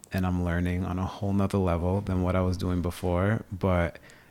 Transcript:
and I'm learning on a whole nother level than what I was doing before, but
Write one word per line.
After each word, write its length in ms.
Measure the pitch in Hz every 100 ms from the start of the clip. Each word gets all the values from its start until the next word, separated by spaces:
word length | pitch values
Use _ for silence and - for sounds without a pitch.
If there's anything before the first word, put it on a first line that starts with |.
| -
and 140 | 95 90
I'm 180 | 90
learning 400 | 87 85 87 90
on 160 | 90 90
a 60 | 92
whole 260 | - 101
nother 260 | 98 98 101
level 420 | 92 85 87 98
than 200 | 101 90
what 140 | 90 90
I 60 |
was 160 | 92 90
doing 240 | 92 90
before, 640 | 87 - 90 87 98 113 - 95
but 400 | 95 90 85 - - - -